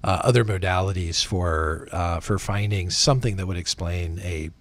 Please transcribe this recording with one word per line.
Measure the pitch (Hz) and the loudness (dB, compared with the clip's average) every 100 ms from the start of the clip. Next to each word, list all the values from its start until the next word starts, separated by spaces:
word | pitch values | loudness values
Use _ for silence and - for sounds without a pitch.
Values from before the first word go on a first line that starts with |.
uh, | 101 92 | 2 2
other | - 120 | 4 4
modalities | 107 95 92 92 95 92 82 80 | 4 0 2 2 2 -2 -2 -2
for, | - 95 87 80 78 80 - | 0 0 2 2 0 -2 -4
uh, | 87 85 82 | -2 0 -2
for | - 98 | -2 -2
finding | - 101 104 101 87 | 0 -2 0 0 0
something | - - 135 120 | 2 4 4 2
that | 98 | -2
would | 92 87 | -2 -4
explain | 85 - 85 87 85 85 | -4 -4 -2 -2 -4 -6
a | 92 82 78 - | -6 -6 -6 -10